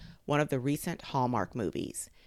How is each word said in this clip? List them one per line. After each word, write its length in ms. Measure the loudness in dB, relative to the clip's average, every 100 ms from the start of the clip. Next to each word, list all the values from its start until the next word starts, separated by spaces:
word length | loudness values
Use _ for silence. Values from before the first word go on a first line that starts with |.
| -18 -12
one 160 | 0 2
of 80 | 4
the 100 | 2
recent 440 | 0 0 -2 -6
Hallmark 520 | -2 2 2 2 0
movies, 560 | 0 -2 -2 -4 -6 -12 -16